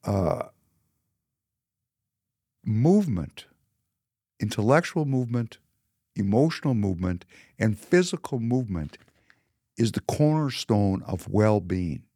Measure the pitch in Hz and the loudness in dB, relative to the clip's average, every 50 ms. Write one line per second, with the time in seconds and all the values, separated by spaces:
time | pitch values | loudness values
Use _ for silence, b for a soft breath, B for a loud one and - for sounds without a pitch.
0 | - - 101 98 90 80 - - - - _ _ _ _ _ _ _ _ _ _ | -2 0 0 0 2 0 0 -2 -4 -12 _ _ _ _ _ _ _ _ _ _
1 | _ _ _ _ _ _ _ _ _ _ _ _ _ _ _ _ _ _ _ _ | _ _ _ _ _ _ _ _ _ _ _ _ _ _ _ _ _ _ _ _
2 | _ _ _ _ _ _ _ _ _ _ _ _ _ - 110 110 123 160 190 214 | _ _ _ _ _ _ _ _ _ _ _ _ _ -2 0 2 4 4 4 4
3 | 202 160 110 87 76 - _ - - _ _ _ _ _ _ _ _ _ _ _ | 4 2 -2 -4 -4 -8 _ -20 -20 _ _ _ _ _ _ _ _ _ _ _
4 | _ _ _ _ _ _ _ _ - 104 - - 104 110 135 160 170 - - 170 | _ _ _ _ _ _ _ _ -6 -4 -2 0 2 4 4 4 2 0 -4 -4
5 | 156 143 135 127 127 117 120 120 117 110 - _ _ _ _ _ _ _ _ _ | -2 0 -2 -2 -2 -2 -2 -4 -4 -6 -10 _ _ _ _ _ _ _ _ _
6 | _ _ _ - 101 98 104 113 143 165 - - - 151 127 110 101 98 95 82 | _ _ _ -4 -2 2 4 4 4 2 0 -2 -2 -2 0 0 0 -2 -2 -2
7 | 90 90 90 87 - b b b b b b b 110 110 104 - - - - 180 | -2 -4 -4 -4 -8 b b b b b b b 0 0 0 -2 0 2 4 4
8 | 185 180 - 170 - - - 123 113 117 123 131 127 107 92 85 76 71 - - | 4 2 -4 -8 -8 -6 -6 -4 -2 0 0 0 -2 -2 -6 -6 -6 -8 -12 -18
9 | b b b b b b b b b b b _ _ _ _ - 117 110 - - | b b b b b b b b b b b _ _ _ _ -2 -2 -2 -2 -4
10 | - - - - 151 151 151 156 151 139 123 - - - 113 104 104 98 95 92 | -6 -6 0 2 2 2 2 0 -2 -2 -6 -8 -2 0 2 2 2 2 0 -2
11 | - - - 90 - - 98 104 107 107 107 104 87 87 92 92 90 85 71 - | -4 -6 -8 -8 -6 -2 2 2 4 4 4 2 0 -2 -4 -4 -2 -4 -6 -8
12 | - _ _ | -10 _ _